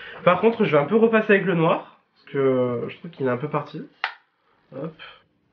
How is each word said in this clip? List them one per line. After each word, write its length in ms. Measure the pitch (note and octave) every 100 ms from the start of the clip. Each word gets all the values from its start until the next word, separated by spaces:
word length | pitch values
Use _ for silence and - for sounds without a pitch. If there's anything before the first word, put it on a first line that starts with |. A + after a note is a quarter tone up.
| - -
Par 160 | F3 F3
contre, 240 | A3+ A3+
je 80 | F3+
vais 100 | D3
un 40 | D3
peu 100 | G#3+
repasser 380 | A3+ A3 G#3+
avec 120 | G3 F#3
le 100 | E3+
noir, 440 | D#3+ G3+ - _ _
parce 120 | _ -
que, 60 | C#3+
euh, 500 | C3+ C3 B2 A#2+ G#2
je 100 | -
trouve 140 | F3
qu'il 140 | - C3+
est 60 |
un 60 | A#2+
peu 120 | D3
parti. 360 | D3+ D3 D#3 - _ - - _ _ _ _ _
Hop. 200 | C3+ D#3+ - - - _ _ _